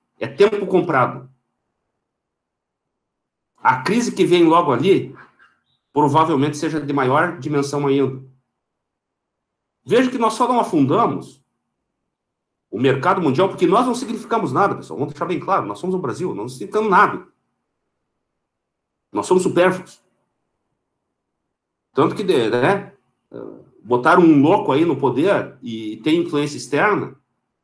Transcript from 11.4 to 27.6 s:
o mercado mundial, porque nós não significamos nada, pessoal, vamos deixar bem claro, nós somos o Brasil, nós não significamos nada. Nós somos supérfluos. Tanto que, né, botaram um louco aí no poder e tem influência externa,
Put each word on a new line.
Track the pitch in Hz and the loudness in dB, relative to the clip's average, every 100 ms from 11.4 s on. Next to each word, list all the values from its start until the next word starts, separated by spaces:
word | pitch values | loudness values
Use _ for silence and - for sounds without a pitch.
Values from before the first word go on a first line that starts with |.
| _ _ _ _ _ _ _ _ _ _ _ _ _ | _ _ _ _ _ _ _ _ _ _ _ _ _
o | 98 | -2
mercado | 131 131 175 190 | 0 2 0 0
mundial, | 156 127 190 | 0 2 0
porque | - 170 | 2 2
nós | 208 254 | 2 2
não | 226 | -2
significamos | 214 240 - 233 143 | -6 -10 -4 -4 -2
nada, | 139 202 - | 0 0 -2
pessoal, | - 85 | -10 -8
vamos | 143 | -8
deixar | - 170 | -6 -6
bem | 165 | -6
claro, | 131 185 101 | -2 -4 -4
nós | 101 | -8
somos | 180 185 | -6 -4
o | |
Brasil, | 135 127 180 | -6 -6 -8
nós | 98 | -8
não | 117 | -10
significamos | 131 202 214 220 | -12 -6 -4 2
nada. | 185 185 127 - _ _ _ _ _ _ _ _ _ _ _ _ _ _ _ _ _ _ | 4 2 0 -14 _ _ _ _ _ _ _ _ _ _ _ _ _ _ _ _ _ _
Nós | 104 - | -6 0
somos | 185 | 2
supérfluos. | 180 165 180 - - - _ _ _ _ _ _ _ _ _ _ _ _ _ _ _ _ _ _ _ | 2 2 2 0 -8 -20 _ _ _ _ _ _ _ _ _ _ _ _ _ _ _ _ _ _ _
Tanto | - 147 | -2 0
que, | - | 0
né, | 190 151 113 120 147 196 - - _ _ _ 120 113 - - _ | 0 0 0 0 0 0 -4 -18 _ _ _ -18 -18 -20 -20 _
botaram | 104 123 151 180 | -4 0 4 6
um | 165 147 | 6 6
louco | 147 202 208 | 4 2 2
aí | 160 170 | 0 0
no | 131 | 0
poder | 139 120 180 151 98 - | -2 0 0 0 -2 -12
e | 120 113 110 107 | -12 -10 -10 -6
tem | 156 170 | -2 -2
influência | - 147 147 120 | 0 -4 -4 -8
externa, | - 143 202 175 90 - _ _ _ _ | -6 -2 0 -2 -6 -14 _ _ _ _